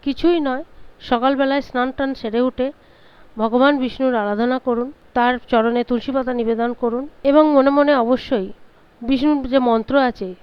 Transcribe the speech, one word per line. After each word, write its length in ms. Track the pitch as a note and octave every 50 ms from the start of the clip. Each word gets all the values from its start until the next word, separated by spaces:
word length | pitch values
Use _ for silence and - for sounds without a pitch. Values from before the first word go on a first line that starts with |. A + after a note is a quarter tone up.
| -
কিছুই 360 | C#4+ C4+ - - E4 F4 E4+
নয়, 220 | D4+ C#4 B3+ - - - - - - - - _ - -
সকালবেলায় 520 | C4+ A#3 A#3 C4 C#4 C4 C#4 C4+ C4+ C#4+ C4+ -
স্নান 200 | - B3 B3 C4 C4
টান 140 | - C#4 C4+ C4+
সেরে 260 | - - A3+ G#3 A#3 B3 B3+
উঠে 180 | - - B3+ C4+ D4+ - _ _ - _ - - _ - - - -
ভগবান 360 | A3 G#3+ A3+ G#3+ B3 C4 C#4+ D4 C#4 B3+
বিষ্ণুর 320 | B3 - - C4 C4 B3 A#3 G#3
আরাধনা 360 | G#3 G#3 G#3 A#3 B3 B3+ C4
করুন, 300 | _ - A#3+ A#3 A#3+ C4 D4 _ _ - _
তার 200 | B3 A#3+ A#3+ B3 B3 - -
চরণে 340 | - A#3 A3 A#3 A#3 A#3+ A#3+
তুলসী 260 | - B3+ A#3 - - C4
পাতা 200 | C4+ B3+ A#3+ B3+ A#3+
নিবেদন 300 | A#3 A3 A3+ A3 A#3 A#3+ A#3+ A#3+ -
করুন 220 | A#3 A3+ B3 C4+ D4+ - - -
এবং 200 | C#4 C#4+ D4+ D#4 D#4 D4
মনে 140 | C#4 C4 C#4
মনে 220 | C#4 C#4+ C#4+ C#4+ D4 C4+ A#3
অবশ্যই 440 | A3+ B3+ B3 - - C4+ A3 F#3+ G3 - _ - - _ _ _ _ _ _ A#3+
বিষ্ণুর 360 | A3+ C4+ B3+ C4 D4+ D4+ C#4+ C4 B3+ A#3+
যে 60 | C4+
মন্ত্র 380 | B3+ A#3+ A3+ A3+ A3 - C4 C#4 C4+ B3
আছে 180 | A#3 - G3+ F#3 F#3 -